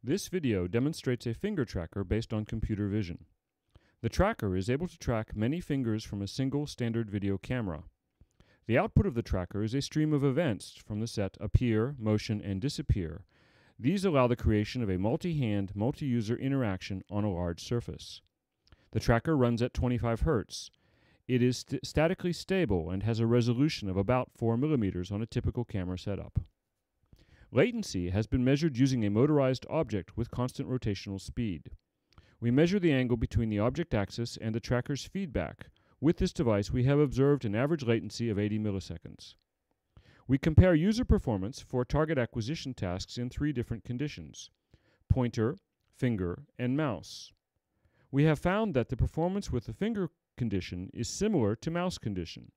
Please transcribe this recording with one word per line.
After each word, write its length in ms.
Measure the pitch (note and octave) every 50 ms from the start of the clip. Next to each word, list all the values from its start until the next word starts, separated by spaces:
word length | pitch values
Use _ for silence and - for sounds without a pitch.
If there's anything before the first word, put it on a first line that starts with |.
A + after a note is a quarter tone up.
| - A#2
This 200 | D3 G3+ - -
video 380 | - - D3+ B2+ G#2+ F#2+ F2
demonstrates 600 | F2+ F2+ A#2 B2+ D3 E3 - - C3+ B2 A#2 -
a 80 | B2 A2+
finger 320 | - - G3+ A3 F3 B2+
tracker 360 | - - - E2+ - - G2+ G2+
based 300 | F2 G#2 G#2+ A2+ - A2+
on 140 | A2 G#2+
computer 420 | - - A2+ G#2+ - A2 F#2+ G#2 G2+
vision. 380 | G2 A2 G#2+ E2+ E2+ - - _ _ _ _ _ _ _ _ _ _ _ _ _ _ _
The 80 | - A2+
tracker 480 | - - F3 G3+ A3+ - - G2+ F#2
is 140 | F#2 F#2+ G2
able 180 | B2 C#3+ F3 F3+
to 100 | - -
track 380 | - - B2 A2 A2 - -
many 240 | G#2+ G#2+ A#2 D3 F3
fingers 420 | F3 - D3+ C3+ C3 A#2 A2 A2 A2+
from 200 | - - G2+ G2+
a 40 |
single 400 | G2 - - C3+ C3+ C3 C#3+ D3
standard 440 | C#3+ - - B2 A#2 A2+ A#2 A#2 G#2+
video 260 | F#2+ G#2 F#2+ G2+ G2
camera. 460 | F#2 - - B2+ B2+ A2+ F#2+ E2 D2+ - - _ _ _ _ _ _ - _ _ _ - _ _ _ _
The 120 | - A2 C3+
output 260 | F#3 A3+ - - G#3+
of 80 | G3+ C3
the 80 | A#2
tracker 420 | G#2+ - - G2 F2+ - - G2+ G#2
is 120 | A2 A2
a 80 | C#3 C#3+
stream 320 | - - D#3 D#3 D#3 D3+
of 100 | C#3+ C3
events 500 | C#3+ B2+ C3+ F3 D3+ G#2+ F2 - - - - -
from 180 | - G#2+ G#2
the 60 | A2+
set 300 | A#2+ - - G2+ F#2+ _ -
appear, 540 | - A2 - - B2 B2 A2 G#2+ A2 C3 D3 C3
motion, 420 | A2 G#2+ G#2+ G#2 - - A2 G#2+
and 180 | - G#2 G2 F#2+
disappear. 680 | F#2 C#3+ - - D3 - - G#2 F2 D#2 D#2+ E2 - _ _ _ _ _ _ _ _ _ _ _
These 280 | G#2 C3 F3+ G#3 F#3
allow 200 | G3 D#3+ C3+ B2+
the 80 | B2 A#2+
creation 480 | A#2 - - A2 G#2 G#2+ - - B2 A#2+
of 60 | G2+
a 80 | F#2
multi-hand, 760 | F2+ F#2+ G#2+ B2+ E3 - F3+ E3 D3+ C3+ A2+ G#2 G2+ G2 F#2 G2
multi-user 640 | G2+ G#2 B2 D3+ - D3+ C#3 A#2+ A#2+ A2 G2+ A#2+ -
interaction 640 | - C3+ C#3 C3+ B2+ G#2+ F#2+ F2+ - - G2+ F#2+ F#2+ _
on 140 | F2+ G#2 G#2
a 60 | G#2+
large 320 | F#2 E2+ F2 F2 E2+ - -
surface. 600 | - A#2+ A#2+ - - E2 - - - - - _ _ _ _ _ _ _ _ _ _ - _ _ _ -
The 80 | A2+
tracker 360 | - - A#2+ A#2 - - D#3+
runs 240 | C#3+ B2 A#2+ A#2+ A2
at 140 | A#2+ A#2+ _
twenty-five 480 | - C3 B2 B2 A#2 A#2+ A#2 A#2 A2+ -
hertz. 480 | D#3+ D#3 A2+ E2 - - - - - _ _ _ _ _ _ _ _ _ _ _
It 160 | - B2+ B2+ A#2+
is 160 | B2+ B2+ -
st-, 280 | - _ - C3+ -
statically 460 | - - - D3+ E3 F#3 - - F3+ E3+
stable 560 | - - - F#3+ F#3+ F3+ A#2+ G2+ F2 D#2+ E2
and 140 | F2+ F#2+ G#2
has 180 | A2 A#2 A2
a 60 | A#2
resolution 640 | A2+ A#2 B2 A#2 A#2 A#2+ A#2 C#3 D#3+ - - G#2 G2
of 80 | F#2 F#2+
about 320 | G2+ G2 B2 B2+ B2 - _
four 220 | - A#2+ A2+ A#2
millimeters 560 | A#2 C3+ D#3 D#3 C3 G#2+ F#2+ E2+ F2 F2+ F2+ G2+
on 80 | G2+
a 60 | A2+
typical 400 | A2+ - B2 - - - B2 A#2+
camera 320 | - - G#2 F2+ F2+ F#2 F#2
setup. 400 | - G#2+ G2+ F2+ D#2+ - _ - - - _ _ _ _ _ _ _ _ _ _ _ _ - - - _ - - - _
Latency 600 | - A2+ D#3+ A#3+ A#3 A#3 G#3 - - G2 F2 F2
has 160 | F2+ G2+ A2
been 180 | - - C3 B2
measured 320 | B2+ C#3 C#3+ D#3 E3 C3+
using 300 | A2 C3+ C3+ C3 B2 A2
a 40 | G2+
motorized 540 | G2+ G#2+ B2+ D3 D#3 D3 C3+ C3 C3 B2+ - -
object 440 | - D#3 E3 A#2 G#2+ G2 E2+ - - -
with 120 | A#2 -
constant 380 | - - B2 B2+ - - C#3 E2
rotational 500 | B2+ B2+ - A2+ G2+ - - G2+ G2 G2
speed. 520 | - - - - A#2+ A2 F2+ D2+ - - - - _ _ _ _ _ _ _ - - - _ _ A#2
We 80 | A#2
measure 280 | A#2+ C3+ D#3 E3+ F#3+ G#3
the 140 | F3 E3+ C#3
angle 240 | C3 B2+ A#2+ B2
between 320 | A#2 A#2+ - - - A#2 A2
the 100 | G#2+ G#2
object 360 | G#2 A#2+ C3+ D3+ E3+ _ -
axis 420 | A2 G2 - - - A#2 A#2 -
and 180 | - - A2+ A2
the 60 | A2+
tracker's 460 | - - B2+ A#2+ B2 - C#3+ C3 -
feedback. 640 | - - F#3+ G3 D#3+ A2+ G2 E2 - - _ - - _ _ _ _ _ _
With 200 | - D3 E3+ -
this 160 | F#3+ F3+ -
device, 360 | - D#3+ A#2 G#2+ G2+ G#2 -
we 140 | - B2+ B2
have 140 | C3 C#3+ C#3+
observed 480 | D3+ C3+ A#2 A#2 C3+ C#3 C#3+ C#3 A#2+
an 80 | A2 G2+
average 300 | A2 B2+ D3 E3+ D#3+ B2
latency 440 | A2+ A#2 A2+ D#2+ G#2 - - A#2 A#2
of 100 | G#2+ F#2
eighty 200 | G#2 G#2+ G#2+ G#2+
milliseconds. 760 | G#2+ G#2+ G2 F#2+ F2+ - F2+ E2 _ - - - - - - _ _ _ _ _ _ _ _ _ _ _ _ - _ - - _ _
We 100 | - B2+
compare 380 | C3+ - E3 D#3 - F3+ F#3 F3
user 320 | D#3 D#3+ G3+ A3 A3+ B3
performance 520 | - - G3+ - - A2+ F#2+ F#2+ G#2 G#2+ -
for 280 | - - - B2+ B2
target 320 | - - C#3+ D#3 D#3 D#3+ C3+
acquisition 560 | A#2+ - - B2 A2 A2 D#3 E3 - C#3 B2
tasks 420 | - - F#2 F2 F#2 F#2+ - -
in 140 | - B2 B2
three 240 | - - C#3+ D3 D3
different 280 | B2 A#2 - A#2 A2 -
conditions: 680 | - B2 A#2+ C#3+ D3+ - - E2 C#2 - - - - _ _ _ _ _ _ _ _ _ _ _ _
pointer, 480 | - C3+ B2 A#2+ - - A2 A#2 D#3+ - _ _ _ _ _ _ _
finger, 460 | _ - B2+ A#2 G2+ F#2 F2 F2 - D3 _ _ -
and 180 | B2 B2 B2+
mouse. 560 | C#3+ D#3+ C#3+ G#2+ D#2 - - - - - - _ _ _ _ _ _ _ _ _ _ _ _ _ _ _ _
We 140 | - C3+ D3
have 140 | D#3+ D#3 C#3
found 360 | - F3 F#3 G#3 A3+ G#3+ D#3
that 160 | B2+ A#2 -
the 60 | - A2+
performance 520 | - - - - D#3+ F3+ F#3+ G3+ F#3+ -
with 140 | C3 B2 -
the 80 | - -
finger 380 | - F#3 A3 A#3 G3+ F#3 D#3+ _ _ _ _ _
condition 540 | - B2+ A2+ G2 F#2+ F2 - - F2+ F2+ - -
is 160 | - F2+ -
similar 480 | - - F#3 A3 A3 D#3+ A#2 G2 G#2+
to 140 | - - E3
mouse 260 | E3 F3 F3 F#3 F3
condition. 560 | - - A2 G2+ F#2 E2+ D#2+ - - - - _